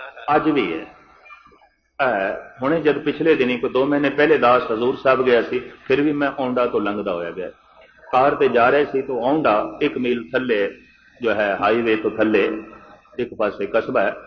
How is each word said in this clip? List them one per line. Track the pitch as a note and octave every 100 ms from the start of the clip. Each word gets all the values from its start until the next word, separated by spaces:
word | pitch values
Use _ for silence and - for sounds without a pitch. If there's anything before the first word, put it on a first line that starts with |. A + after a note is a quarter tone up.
| C3+ - - D3+
ਅੱਜ | D3
ਵੀ | D3 F#2+ D#2+
ਹੈ। | - - - _ - - _ _ _ _ _ -
ਅਹ, | C3+ G#2 F#2+ G2 - -
ਹੁਣੇ | C3 E3
ਜਦ | D3+ C#3+
ਪਿਛਲੇ | D3 - D#3+
ਦਿਨੀ, | C#3+ B2 B2
ਕੋਈ | B2
ਦੋ | B2+ C#3
ਮਹੀਨੇ | C#3+ C#3+
ਪਹਿਲੇ, | - D3+ C#3+
ਦਾਸ | A#2+ B2 A#2+
ਹਜ਼ੂਰ | A2 A#2+ C3+
ਸਾਹਿਬ | C3+ B2+
ਗਿਆ | B2+ A#2+
ਸੀ, | G#2 B2
ਫਿਰ | B2 - - C3+
ਵੀ | D3+
ਮੈਂ | D3 C#3+ C3
ਔਂਡਾ | B2+ B2 A#2+
ਤੋਂ | A#2+
ਲੰਘਦਾ | G#2 G#2 G2+
ਹੋਇਆ | F2 E2+
ਗਿਆ। | E2+ F2 - _ _ - _ -
ਕਾਰ | B2 C#3
ਤੇ | D3 C#3
ਜਾ | A#2+ A#2+
ਰਹੇ | C#3+
ਸੀ, | C#3 C3+
ਤਾਂ | C3
ਔਂਡਾ | B2+ A#2+ D#3 C3 G#2+ A2 -
ਇੱਕ | D3 C#3+
ਮੀਲ | B2 A#2+ A2+
ਥੱਲੇ | B2+ B2 G#2+ G2 - - _ _ -
ਜੋ | A2+
ਹੈ, | G#2 G#2 F#2
ਹਾਈਵੇ | G2+ A2+ A#2 A2
ਤੋਂ | A2
ਥੱਲੇ | G#2+ A2 G#2 G2 - - - - - _ -
ਇੱਕ | B2
ਪਾਸੇ | - G#2 - G2+
ਕਸਬਾ | A2+ A2 B2+
ਹੈ। | G2 -